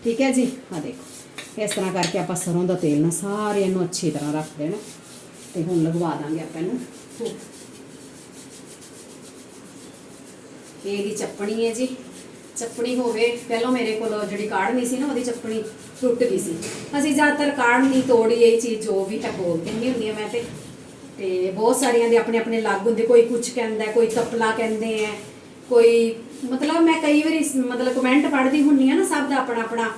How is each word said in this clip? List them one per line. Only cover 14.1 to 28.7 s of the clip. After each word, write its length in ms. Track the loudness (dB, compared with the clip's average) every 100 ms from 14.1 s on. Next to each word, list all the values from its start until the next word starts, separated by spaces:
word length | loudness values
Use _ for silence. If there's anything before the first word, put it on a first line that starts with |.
| -4 -4
ਜਿਹੜੀ 200 | -4 -2
ਕਾੜ੍ਹਨੀ 360 | -2 0 0 -2
ਸੀ 100 | -2
ਨਾ 100 | -2
ਉਹਦੀ 160 | -2
ਚੱਪਣੀ 380 | -4 -6 -6 -6 -6 -12 -18 -2
ਟੁੱਟ 220 | 0 2
ਗਈ 160 | 0 0
ਸੀ। 160 | -2 -6 -8 -10 -6 -2
ਅਸੀਂ 160 | 2
ਜ਼ਿਆਦਾਤਰ 360 | 4 4 4 0
ਕਾੜ੍ਹਨੀ, 500 | 2 2 4 4 2 4
ਤੋੜੀ, 260 | 4 4
ਇਹ 260 | 6 6 6
ਚੀਜ਼ 240 | 0 -4 -2
ਜੋ 180 | -2
ਵੀ 160 | -2 -4
ਹੈ 80 | -6 -4
ਬੋਲ 200 | -2 -2
ਦਿੰਦੀ 320 | -4 -4 -2
ਹੁੰਦੀ 180 | -2 -4
ਹਾਂ 60 |
ਮੈਂ 140 | -4 -6
ਤੇ। 140 | -6 -6 -12 -16 -18 -20 -20 -20 -8
ਤੇ 320 | -4 -2 -2
ਬਹੁਤ 300 | 2 2 4
ਸਾਰੀਆਂ 280 | 4 4 6
ਦੇ 80 | 4
ਆਪਣੇ 220 | 4 0
ਆਪਣੇ 200 | 0 -2
ਅਲੱਗ 280 | 0 0 0
ਹੁੰਦੇ, 160 | 0
ਕੋਈ 200 | 6 6
ਕੁਛ 280 | 6 0 -4
ਕਹਿੰਦਾ, 340 | -4 -4 -2 0
ਕੋਈ 200 | 2 2
ਤਪਲਾ 440 | 2 -2 0 0
ਕਹਿੰਦੇ 420 | 0 -2 -2 -4 -2
ਆ, 60 | -4 -6 -14 -18 -20 -20 2
ਕੋਈ 460 | 6 8 6 4 -2 -12 -10
ਮਤਲਬ 380 | -6 -2 0 4
ਮੈਂ 180 | 4 4
ਕਈ 200 | 4 4
ਵਾਰੀ 200 | 4 0
ਸ-, 220 | 0 0 -2
ਮਤਲਬ 260 | 0 0
ਕੁਮੈਂਟ 320 | 2 4 4 4
ਪੜ੍ਹਦੀ 360 | 2 2 4
ਹੁੰਦੀ 260 | 6